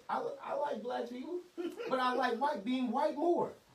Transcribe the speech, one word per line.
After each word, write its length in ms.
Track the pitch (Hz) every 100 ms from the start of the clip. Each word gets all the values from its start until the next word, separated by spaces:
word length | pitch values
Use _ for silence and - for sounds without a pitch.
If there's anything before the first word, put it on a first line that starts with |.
| -
"I, 140 | - - -
I 120 | -
like 280 | 277 294 240
black 280 | 233 247 233
people, 300 | 254 311 349 - - 349 415 466
but 80 | 254
I 160 | 254
like 260 | 247 247 226
white, 240 | 285 294
being 260 | 196 254 240
white 260 | 233 302 285
more." 360 | 339 330 - - -